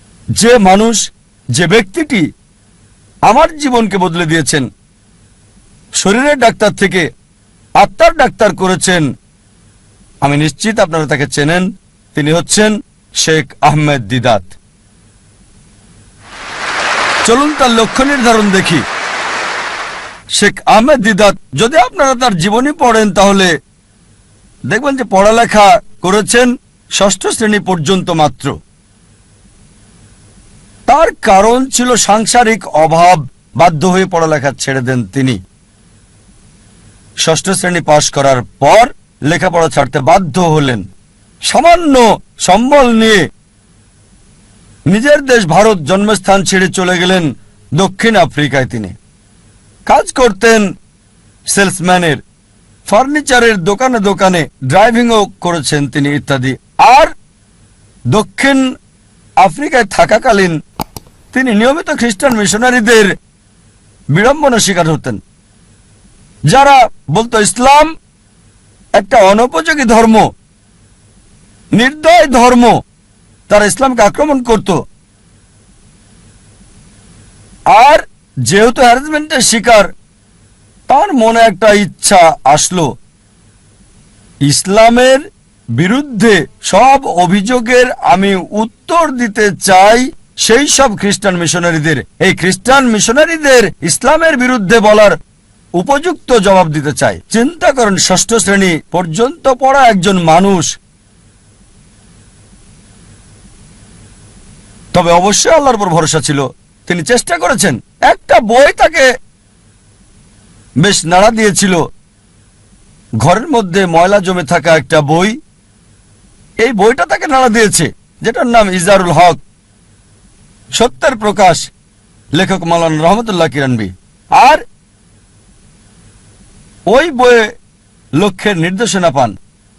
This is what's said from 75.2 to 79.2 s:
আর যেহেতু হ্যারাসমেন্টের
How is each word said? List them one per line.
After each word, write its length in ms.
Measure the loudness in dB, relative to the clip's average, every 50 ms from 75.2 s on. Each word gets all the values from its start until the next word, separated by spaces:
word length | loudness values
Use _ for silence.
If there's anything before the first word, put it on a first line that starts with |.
| _ _ _ _ _ _ _ _ _ _ _ _ _ _ _ _ _ _ _ _ -20 -20 -20 -20 _ -20 _ _ -20 _ -20 -20 -20 -20 _ _ _ -20 -20 -20 -20 -20 _ -20 -20 -20 -18 -6 0
আর 340 | 2 4 6 6 6 4 2 0 -4 _ _ _ _ -10
যেহেতু 440 | -8 -4 0 0 2 2 2 2 2
হ্যারাসমেন্টের 600 | 4 4 4 2 0 -6 -6 -6